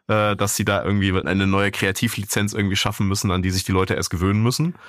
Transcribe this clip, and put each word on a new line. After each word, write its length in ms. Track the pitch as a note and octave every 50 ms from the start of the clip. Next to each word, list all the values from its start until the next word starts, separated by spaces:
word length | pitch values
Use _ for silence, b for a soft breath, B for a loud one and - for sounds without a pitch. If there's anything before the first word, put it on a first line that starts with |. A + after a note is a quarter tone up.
| B -
äh, 260 | G#2+ G#2+ G#2+ G#2 G#2
dass 220 | - G2+ G2+ -
sie 80 | - G2+
da 180 | G2+ G2+ F#2+
irgendwie 340 | - F2+ G2+ G2+ G2 G2 F#2
eine 300 | F#2+ - C#2+ F#2 G2 G2
neue 240 | G2 G2 G2 G2+ G2+
Kreativlizenz 800 | - - G#2+ G2 F#2+ - A#2+ A#2 - A2 G2+ - - A2 G#2 G#2
irgendwie 220 | - A2+ G2+ F#2+ F#2+
schaffen 320 | - - G#2 G2+ - G#2
müssen, 240 | F#2+ G2 - - G2
an 120 | F2 F#2
die 80 | F2+ F#2+
sich 120 | F#2 F#2+
die 80 | - -
Leute 240 | F#2+ F#2 F#2 - F2+
erst 160 | C#2 E2 -
gewöhnen 320 | G2+ D#2+ F#2 G2 G2+ G#2+
müssen. 320 | A2+ A#2+ - - D#3 F3 - B B